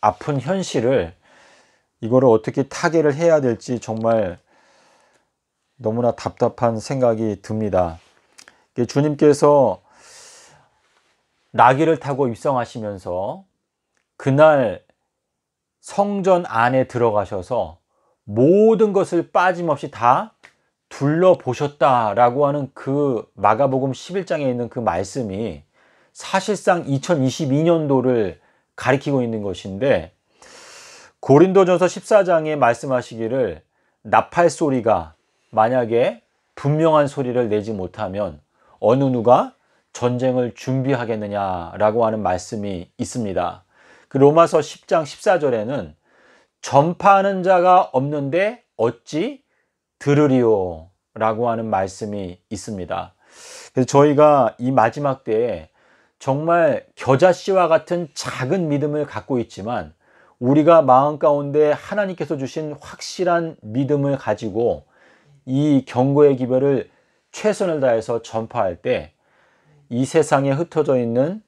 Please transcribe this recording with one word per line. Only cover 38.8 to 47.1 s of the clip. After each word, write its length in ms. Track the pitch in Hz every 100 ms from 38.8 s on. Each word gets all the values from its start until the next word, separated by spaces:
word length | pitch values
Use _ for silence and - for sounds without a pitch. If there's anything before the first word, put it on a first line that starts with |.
어느 240 | 104 127
누가 500 | 139 127 113 131 254 _ _ _ _
전쟁을 600 | - 123 123 127 127 123
준비하겠느냐"라고 1500 | - - 131 131 131 117 110 104 101 98 92 82 95 107 110
하는 180 | 113 110
말씀이 680 | 98 90 - 113 101 92 87 _
있습니다. 680 | 127 131 107 87 87 87 _ _ _ - _
그 100 | 139
로마서 420 | 139 156 165 170
십 280 | - - _
장 160 | 180
십사 340 | 151 - - 185
절에는 560 | 147 120 107 135 85 76 _ _ _ _ _ _
"전파하는 840 | - 135 156 175 202